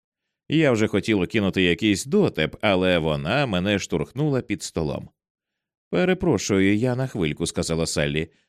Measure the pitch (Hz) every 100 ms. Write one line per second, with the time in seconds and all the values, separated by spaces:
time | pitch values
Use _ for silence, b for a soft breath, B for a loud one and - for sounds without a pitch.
0 | _ _ _ _ - 160 147 110 107 101
1 | 101 104 87 113 98 95 90 85 107 92
2 | 135 208 143 80 78 - 107 92 92 87
3 | 78 73 73 131 135 90 98 98 - 82
4 | 73 127 156 131 - 101 - - 76 -
5 | - _ _ _ _ _ _ _ _ 170
6 | 185 185 175 104 - 98 98 104 127 123
7 | 131 110 78 73 85 - 82 80 80 87
8 | 73 76 80 b